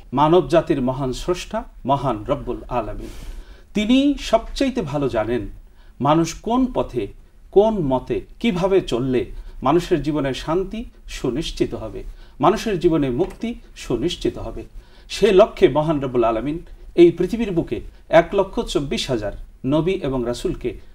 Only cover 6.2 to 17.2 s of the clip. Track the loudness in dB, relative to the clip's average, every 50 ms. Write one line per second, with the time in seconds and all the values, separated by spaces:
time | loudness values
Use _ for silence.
6.2 | 2 0 -2 -6 -4 0 2 2 2 2 0 -2 -2 -2 -4 -6 -6 -6 -8 -14
7.2 | -20 -20 -20 -20 -12 2 4 4 4 6 4 0 0 0 0 0 0 -2 -4 -4
8.2 | -6 -8 -8 -2 0 0 0 2 2 2 2 2 2 2 0 0 0 2 0 0
9.2 | 0 -2 -6 -12 -14 -14 -10 -4 0 2 2 2 2 2 0 0 0 0 -2 -2
10.2 | -2 -2 -4 -4 -4 -2 -2 -2 -2 -4 -6 -10 -10 -12 -14 -20 -16 -14 -10 -6
11.2 | -4 -2 -2 -2 -4 -4 -2 -2 -2 -2 -4 -6 -10 -10 -10 -12 -12 -14 -14 -16
12.2 | -18 -16 -4 2 2 4 4 2 0 -2 -2 2 2 2 2 2 2 0 0 -2
13.2 | -2 -4 -4 -6 -8 -8 -8 -8 -14 -18 -18 -12 -6 -4 -4 -2 -2 -4 -4 -4
14.2 | -4 -4 -4 -6 -8 -10 -10 -12 -12 -14 -16 -20 -20 -20 -20 -20 -16 -14 -2 2
15.2 | 4 6 8 8 6 6 6 4 4 4 4 4 2 2 0 0 -2 0 2 2
16.2 | 2 4 2 0 -2 -4 -4 -6 -8 -12 -18 -18 -18 0 6 8 8 8 8 4